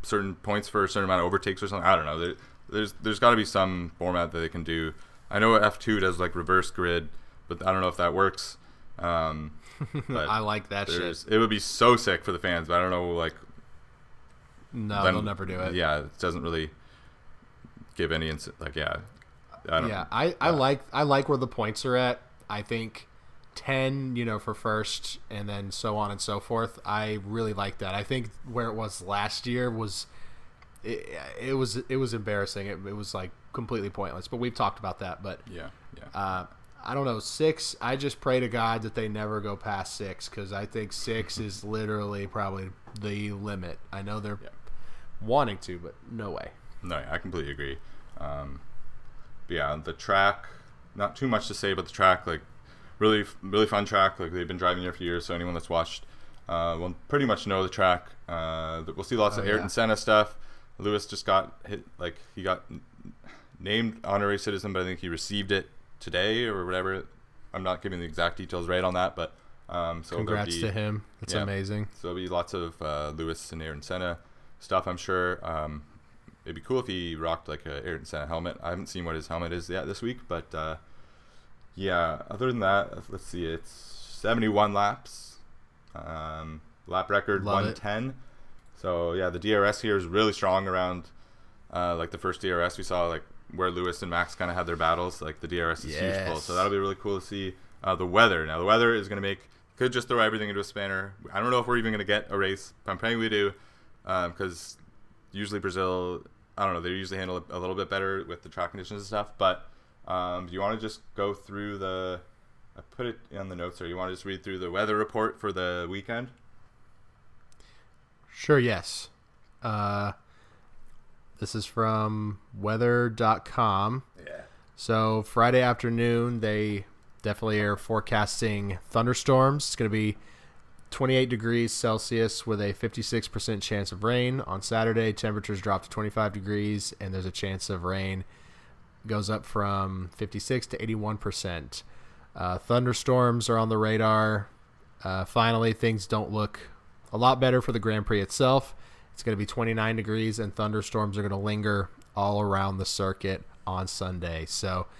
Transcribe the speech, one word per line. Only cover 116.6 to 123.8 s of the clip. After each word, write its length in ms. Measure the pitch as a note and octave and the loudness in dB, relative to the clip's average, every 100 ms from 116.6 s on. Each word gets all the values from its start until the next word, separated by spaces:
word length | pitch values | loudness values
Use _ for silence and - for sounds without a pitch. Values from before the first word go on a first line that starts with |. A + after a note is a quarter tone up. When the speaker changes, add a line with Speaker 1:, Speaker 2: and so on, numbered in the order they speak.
| - - - - - _ - - - - - - - - _ _ - | -20 -20 -20 -20 -20 _ -20 -20 -20 -20 -20 -20 -20 -20 _ _ -20
Speaker 2:
Sure, 260 | - - C#3+ | -2 4 6
yes. 500 | A#2+ F#2+ - - - _ _ - - - | 6 2 -2 -8 -10 _ _ -20 -20 -8
Uh, 500 | A2+ G#2+ G#2 G2+ G2+ - - - - - - - - - - - - - | -4 0 0 0 -2 -4 -14 -20 -20 -20 -20 -16 -16 -16 -18 -20 -20 -10
this 160 | - | -6
is 100 | A2 - | -6 -4
from 720 | A#2 A2 A2 G#2+ G#2+ G#2+ G2+ - G2+ | 0 2 2 2 0 -2 -6 -10 -4
weather 500 | G#2 A2+ A#2+ A#2+ A#2+ | 0 4 4 6 4
dot 360 | A2 A2+ A2 | 4 4 4
com. 580 | - - A2+ F#2+ | 2 2 4 4